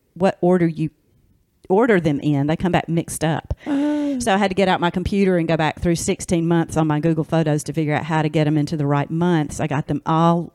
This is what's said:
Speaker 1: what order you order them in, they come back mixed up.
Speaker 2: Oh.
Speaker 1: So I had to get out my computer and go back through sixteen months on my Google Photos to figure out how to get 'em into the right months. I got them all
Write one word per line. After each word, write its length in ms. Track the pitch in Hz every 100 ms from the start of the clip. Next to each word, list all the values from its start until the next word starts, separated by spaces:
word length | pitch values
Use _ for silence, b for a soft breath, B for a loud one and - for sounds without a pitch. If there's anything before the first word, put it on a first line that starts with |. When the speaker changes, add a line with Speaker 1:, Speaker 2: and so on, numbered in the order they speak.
| _
Speaker 1:
what 220 | - 185 -
order 260 | 175 180 170
you 240 | 156 156 - _ _ _ _ _ _ -
order 320 | 190 254 196
them 180 | 160 143
in, 260 | 147 143 147
they 80 | 165
come 160 | 185
back 160 | 170 -
mixed 340 | 165 - -
up. 300 | 156 156 - - -
Speaker 2:
Oh. 520 | 277 294 302 294 269
Speaker 1:
So 160 | 247
I 40 | 190
had 100 | 202
to 40 |
get 140 | 185 185
out 120 | 165
my 100 | 170
computer 460 | 185 175 202 196 180
and 80 | 165
go 100 | 160
back 240 | 156 -
through 160 | 175 165
sixteen 500 | - 180 - 170 165
months 280 | 170 165 160
on 100 | 156
my 140 | 151
Google 240 | 165 160
Photos 380 | 151 160 156 151
to 80 | 147
figure 220 | 147 151
out 100 | 147
how 180 | 156 160
to 60 | 151
get 180 | 156 151
'em 100 | 151
into 180 | 147 160
the 100 | 143
right 240 | 143 139
months. 500 | 160 175 170 147 -
I 60 | 151
got 200 | 135 -
them 160 | 156 -
all 460 | 160 170 170 165